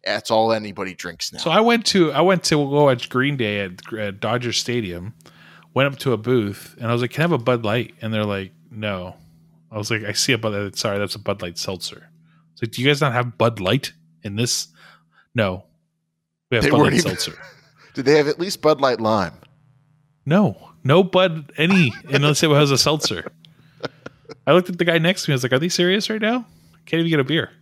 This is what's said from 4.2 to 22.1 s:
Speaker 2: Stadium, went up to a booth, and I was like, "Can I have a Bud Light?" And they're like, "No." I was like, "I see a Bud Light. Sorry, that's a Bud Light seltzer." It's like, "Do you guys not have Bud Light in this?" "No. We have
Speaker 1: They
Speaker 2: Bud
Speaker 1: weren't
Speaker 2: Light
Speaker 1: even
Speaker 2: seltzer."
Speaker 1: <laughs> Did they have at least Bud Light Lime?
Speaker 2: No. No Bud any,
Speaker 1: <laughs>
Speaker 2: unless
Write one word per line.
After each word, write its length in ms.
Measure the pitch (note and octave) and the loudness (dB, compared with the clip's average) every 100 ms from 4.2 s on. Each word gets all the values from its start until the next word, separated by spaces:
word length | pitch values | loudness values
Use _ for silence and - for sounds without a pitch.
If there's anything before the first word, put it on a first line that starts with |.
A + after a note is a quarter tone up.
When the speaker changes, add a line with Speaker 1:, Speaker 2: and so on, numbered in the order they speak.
| A2 A#2+ A#2+ | -2 -2 -2
Speaker 2:
Stadium, 600 | G#2 - A#2+ G2+ F2 F#2 - - - - - _ | -4 -4 -4 -4 -8 -12 -16 -20 -20 -20 -20 _
went 180 | B2 C#3 | 0 0
up 80 | C3 | 0
to 120 | C#3 | -2
a 40 | A2+ | -2
booth, 580 | A2+ B2+ G2+ F#2+ - - | 0 0 0 -6 -16 -8
and 80 | A2+ | -2
I 80 | |
was 80 | A#2+ | -2
like, 100 | A#2+ | -2
"Can 100 | - | -2
I 20 | |
have 80 | E3 | 0
a 60 | D3 | 0
Bud 240 | A#2 B2 | 0 0
Light?" 320 | A2 A#2 A#2 - | 0 -2 -4 -8
And 120 | A2 | -6
they're 120 | A2 G#2 | -2 -2
like, 260 | G2 F#2+ _ _ | -4 -8 _ _
"No." 440 | A2 G#2+ F#2+ F#2 - - _ _ _ _ | -10 -8 -6 -10 -16 -20 _ _ _ _
I 60 | A2 | -10
was 140 | G#2 | -4
like, 120 | A2+ | -4
"I 100 | G#2 | -2
see 180 | G#2 - | -4 0
a 40 | A#2 | 0
Bud 160 | A2 | 0
Light. 220 | G2+ G2+ - | -4 -6 -6
Sorry, 200 | A2 G2+ | -4 -2
that's 180 | G2+ G#2 | -4 -6
a 40 | |
Bud 220 | G#2 G2+ | -6 -6
Light 160 | F2+ E2+ | -8 -10
seltzer." 520 | - F#2 - - - _ _ _ _ | -10 -8 -12 -14 -20 _ _ _ _
It's 80 | - | -10
like, 80 | A2+ | -8
"Do 100 | - | -2
you 60 | C3 | 0
guys 140 | C#3+ | 2
not 120 | C#3+ | 2
have 240 | A#2+ B2 - | 0 -4 0
Bud 220 | A2+ G#2+ | 0 0
Light 340 | F#2 C3 - - _ _ | 0 0 -2 -14 _ _
in 120 | G#2+ G2+ | -10 -4
this?" 320 | B2 - - _ - - _ _ _ A#2+ | -2 -4 -6 _ -20 -20 _ _ _ -2
"No. 300 | G2+ F#2 - _ _ _ _ _ _ _ _ | -2 -2 -14 _ _ _ _ _ _ _ _
We 60 | A2+ | 0
have 80 | |
Speaker 1:
They 80 | C#3 | 2
Speaker 2:
Bud 80 | D3 | 4
Speaker 1:
weren't 140 | D3 | 4
Speaker 2:
Light 60 | - - | 2 0
Speaker 1:
even 120 | - | -4
Speaker 2:
seltzer." 200 | - - - - _ | -8 -10 -20 -20 _
Speaker 1:
<laughs> 260 | _ - | _ -16
Did 120 | - C3 | -4 4
they 100 | D3+ | 4
have 100 | C#3+ | 4
at 120 | D3+ | -2
least 220 | F#3 - | -6 0
Bud 200 | D3+ D3 | 0 2
Light 180 | C3+ A2 | 2 2
Lime? 320 | A2 A2 F2 - _ _ _ _ _ _ _ _ - | 0 2 0 -6 _ _ _ _ _ _ _ _ 0
Speaker 2:
No. 440 | F3 F3+ G2 - _ | 2 2 -2 -18 _
No 200 | B2+ E3 | 4 4
Bud 480 | F#3+ F#3 F#3 D#3+ C#3+ - | 4 2 2 -2 -10 -2
any, 360 | E3 F#3+ C#3 - | 2 4 2 0
Speaker 1:
<laughs> 80 | |
Speaker 2:
unless 320 | - | -2